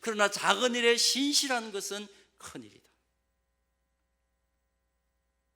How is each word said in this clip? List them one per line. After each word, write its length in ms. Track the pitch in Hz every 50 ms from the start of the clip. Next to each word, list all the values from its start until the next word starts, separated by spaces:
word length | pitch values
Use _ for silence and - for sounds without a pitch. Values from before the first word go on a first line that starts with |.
그러나 280 | - 226 220 208 208 202
작은 460 | 202 - - 170 196 196 233 254 240
일에 220 | 247 233 233 233
신실한 720 | 233 - - - 247 277 285 285 285 - 277 262 240 220 226
것은 380 | 202 196 190 - 196 202 208 202 - - - _ _
큰 260 | _ - - - 143 120
일이다." 220 | 104 92 - _ _ _ _ _ _ _ _ _ _ _ _ _ _ _ _ _ _ _ _ _ _ _ _ _ _ _ _ _ _ _ _ _ _ _ _ _ _ _ _ _ _ _ _ _ _ _ _ _ _ _ _ _ _ _